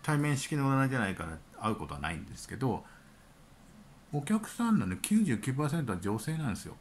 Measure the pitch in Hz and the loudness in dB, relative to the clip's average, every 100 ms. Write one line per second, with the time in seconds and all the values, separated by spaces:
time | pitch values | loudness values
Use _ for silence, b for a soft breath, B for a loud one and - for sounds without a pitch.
0 | - 147 147 139 - 151 135 135 135 131 | 2 2 2 0 0 0 4 4 4 2
1 | 98 90 82 80 - - 110 107 76 73 | 0 -2 -6 -8 -12 -4 -2 -2 -4 -4
2 | 73 80 - - - 92 131 98 B B | -4 -4 -8 -14 -10 -2 0 -2 B B
3 | B B B - - - - - - - | B B B -20 -20 -20 -20 -20 -20 -20
4 | - 147 143 214 214 - 233 202 95 92 | -8 -6 0 0 0 -2 4 4 2 -4
5 | - 214 190 104 - 131 151 165 127 90 | 2 4 4 2 0 0 0 0 0 -2
6 | 98 110 - 160 143 85 85 - | 0 -2 -2 -2 -2 -4 -8 -14